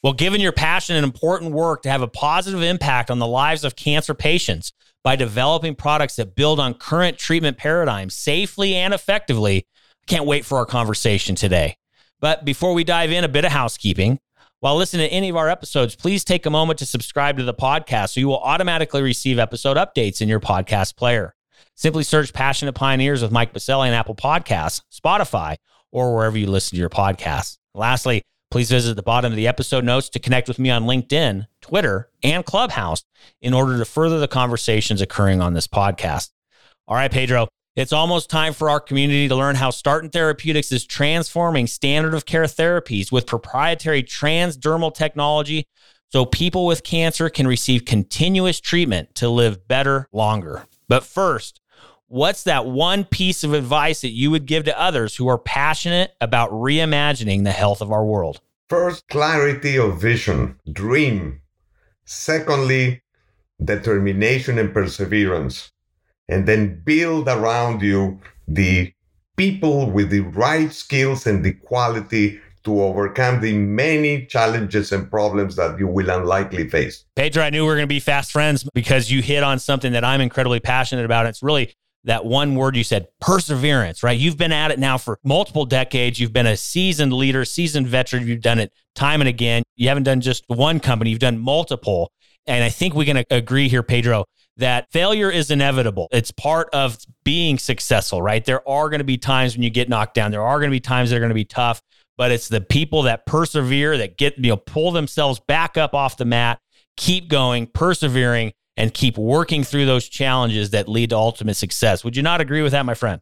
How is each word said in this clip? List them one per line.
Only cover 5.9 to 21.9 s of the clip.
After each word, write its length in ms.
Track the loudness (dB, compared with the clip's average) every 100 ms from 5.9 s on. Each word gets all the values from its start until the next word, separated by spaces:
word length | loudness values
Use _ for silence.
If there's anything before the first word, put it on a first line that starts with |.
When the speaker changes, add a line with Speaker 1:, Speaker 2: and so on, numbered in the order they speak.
| 0 -2 -4
Speaker 1:
that 180 | -6
build 240 | 0 0 2
on 140 | 0
current 460 | -4 -4 0 0 -2
treatment 400 | -2 0 0 -2
paradigms 580 | -2 0 0 -2 -6 -6
safely 580 | -2 -2 -2 -2 -2
and 200 | 0 0
effectively, 640 | -2 -2 -2 0 0 2 0
I 480 | -2 _ _ _ -2
can't 180 | -2
wait 220 | 0 -2 0
for 100 | -2
our 80 |
conversation 720 | 0 -2 -2 0 2 0 0
today. 420 | -2 2 2 2 -4 _ _ _ _
But 280 | -2 0 -2
before 260 | -2 0
we 100 | 0
dive 300 | 2 0 2
in, 120 | 0
a 40 | 0
bit 160 | 2
of 80 | 2
housekeeping. 680 | 2 -2 -2 -2 2 2 0 _ _ _ _
While 160 | 0 0
listening 300 | 0 0 -2
to 80 |
any 140 | -2 -2
of 80 | -2
our 140 | -2
episodes, 460 | -2 -4 -2 -2 -2
please 280 | -2 -2
take 220 | 0 -2 0
a 40 |
moment 280 | 0 2 0
to 80 | -4
subscribe 500 | -6 -6 -2 0 0
to 80 |
the 80 | -4
podcast 640 | -2 0 0 0 -2 0
so 60 | 0
you 80 | 0
will 100 | 0
automatically 600 | 0 0 0 0 -2 0
receive 360 | 0 0 0 0
episode 380 | 0 0 0 0
updates 460 | 0 0 -2 0
in 60 | 0
your 100 | 0
podcast 560 | 0 -2 0 0 -2 0
player. 380 | 0 0 -2 _ _ _ _
Simply 300 | _ -2